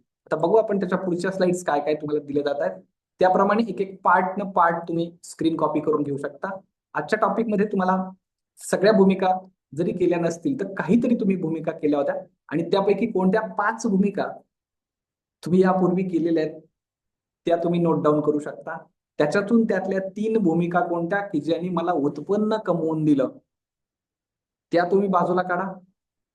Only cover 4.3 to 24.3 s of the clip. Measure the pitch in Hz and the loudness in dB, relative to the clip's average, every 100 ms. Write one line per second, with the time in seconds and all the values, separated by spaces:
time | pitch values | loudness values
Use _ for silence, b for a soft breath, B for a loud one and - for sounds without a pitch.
4.3 | 202 190 185 170 170 170 165 170 - - | -4 -2 2 2 0 -4 -4 -4 -8 -20
5.3 | - 160 160 151 151 151 151 143 139 143 | -2 -2 0 -2 0 0 -2 -2 -6 -8
6.3 | - 196 196 - _ _ 151 - 214 202 | -8 -10 -10 -16 _ _ -8 -4 0 0
7.3 | 202 226 202 214 196 185 185 185 - _ | 0 -2 0 0 0 0 0 -4 -12 _
8.3 | _ _ _ - 180 196 196 190 185 185 | _ _ _ -4 2 4 6 6 4 0
9.3 | 185 - _ _ 139 180 175 170 170 165 | -2 -6 _ _ -4 -4 0 0 2 -2
10.3 | - 147 135 196 - 160 233 247 - 196 | -2 -4 -4 -4 -6 2 2 4 2 2
11.3 | 180 160 160 160 156 147 147 139 - - | 0 -2 -4 -6 -2 0 2 0 -4 -10
12.3 | _ - 151 170 196 202 196 226 185 185 | _ -8 -6 0 0 2 0 0 2 2
13.3 | 214 214 - 208 226 226 190 202 185 127 | 2 -2 -4 -4 -2 0 2 0 -2 -6
14.3 | - _ _ _ _ _ _ _ _ _ | -8 _ _ _ _ _ _ _ _ _
15.3 | _ 156 185 185 185 175 175 185 165 170 | _ 0 4 4 4 2 0 -2 -2 0
16.3 | 160 156 - _ _ _ _ _ _ _ | 0 -2 -6 _ _ _ _ _ _ _
17.3 | _ - 170 170 175 170 147 151 151 151 | _ -2 0 2 2 2 2 2 2 2
18.3 | 147 147 147 - 170 - _ _ - 151 | -2 -6 -12 -14 -14 -16 _ _ -2 2
19.3 | 202 196 226 214 190 190 190 190 208 220 | 2 4 2 4 0 -2 -4 -4 -6 -2
20.3 | 220 175 165 170 175 175 170 170 202 202 | 2 2 2 0 0 0 -2 -2 -4 -2
21.3 | 151 143 165 180 170 170 165 143 147 151 | -4 -2 -4 -2 -2 -2 0 -2 -4 -4
22.3 | 208 214 214 202 170 160 156 151 139 127 | -2 0 -2 -2 -2 -2 0 2 2 0
23.3 | - _ _ _ _ _ _ _ _ _ | -6 _ _ _ _ _ _ _ _ _